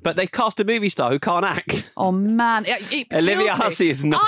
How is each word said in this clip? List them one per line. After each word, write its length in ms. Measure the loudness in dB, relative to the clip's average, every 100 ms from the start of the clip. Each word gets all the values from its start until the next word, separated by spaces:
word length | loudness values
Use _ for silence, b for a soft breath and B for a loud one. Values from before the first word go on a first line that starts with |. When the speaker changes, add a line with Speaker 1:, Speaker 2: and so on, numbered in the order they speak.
Speaker 1:
But 140 | -4 -2
they 100 | -2
cast 340 | -2 -2 0
a 20 |
movie 240 | -2 0 0
star 220 | 0 0
who 80 | 0
can't 260 | 0 0 0
act. 440 | -2 -4 -4 -4 -4
Speaker 2:
Oh, 140 | 0
man. 520 | 0 2 2 2 0 -2
It, 260 | -4 -4
it 160 | -6 -2
Speaker 1:
Olivia 340 | 0 2 2 2
Speaker 2:
kills 120 | 2
me. 40 | 0
Speaker 1:
Hussey 240 | 2 0
is 160 | 2 0
not 180 | 2